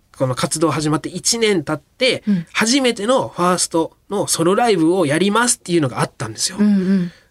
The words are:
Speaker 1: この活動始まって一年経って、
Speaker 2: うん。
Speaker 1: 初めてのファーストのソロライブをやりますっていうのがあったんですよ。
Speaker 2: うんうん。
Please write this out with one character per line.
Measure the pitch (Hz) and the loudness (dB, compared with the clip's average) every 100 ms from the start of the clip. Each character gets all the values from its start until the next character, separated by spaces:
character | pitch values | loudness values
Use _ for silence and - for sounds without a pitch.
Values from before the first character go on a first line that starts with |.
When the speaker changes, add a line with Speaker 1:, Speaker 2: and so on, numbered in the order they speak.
| _ - | _ -4
Speaker 1:
こ | 131 | -4
の | |
活 | 127 175 160 | -2 -4 -2
動 | 160 | -2
始 | 147 151 | 0 -2
ま | 156 | -2
っ | |
て | - | -4
一 | 175 - 233 | -6 -4 0
年 | 214 190 | 2 0
経 | 147 | -2
っ | 151 | -8
て、 | - _ 254 185 214 | -10 _ -2 0 0
Speaker 2:
う | |
ん。 | 185 165 | -2 -2
Speaker 1:
初 | - 220 277 | -4 0 2
め | 254 | 0
て | 233 208 | -2 0
の | 262 120 | 0 -2
フ | - | -2
ァ | 180 | 0
ー | 180 | 0
ス | - | 0
ト | 165 160 - _ | -2 -2 -6 _
の | - - | -6 -2
ソ | - | 0
ロ | 165 | 2
ラ | 208 240 | 2 2
イ | 185 | 2
ブ | 160 185 | 2 2
を | |
や | 151 156 | 0 2
り | 196 | 2
ま | 220 240 | 2 0
す | - | -2
っ | |
て | - | -2
い | 170 | 0
う | |
の | 135 | 0
が | 110 | -2
あ | |
っ | 160 - | -4 -6
た | 113 | -12
ん | |
で | 107 | -6
す | - | -6
よ。 | 190 | 0
Speaker 2:
う | |
ん | 208 | 2
う | |
ん。 | 202 185 196 175 - _ | 4 2 0 0 -8 _